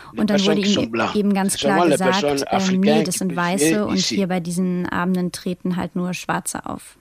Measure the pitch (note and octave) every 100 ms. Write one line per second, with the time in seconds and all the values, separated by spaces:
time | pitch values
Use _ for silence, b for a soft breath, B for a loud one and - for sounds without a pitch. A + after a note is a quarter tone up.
0 | B - G#3 G3+ G3 G#3 G3+ G3+ A3+ A3+
1 | A3 G#3 G3+ G3 G3 - - F#3+ F3 D3
2 | F#3 G3 D3 C#3 - F#3+ F#3+ F#3+ G3+ A3
3 | F3+ - F#3+ E3+ F3 F#3+ D#3+ G#3 G#3 F#3+
4 | - G#3 F#3 F#3 E3+ F3 F#3 F3+ F3 F#3
5 | F#3 F3+ F3+ - F#3 F3+ F#3 F3 F3+ F3+
6 | F3+ F3 - E3+ - - - - - -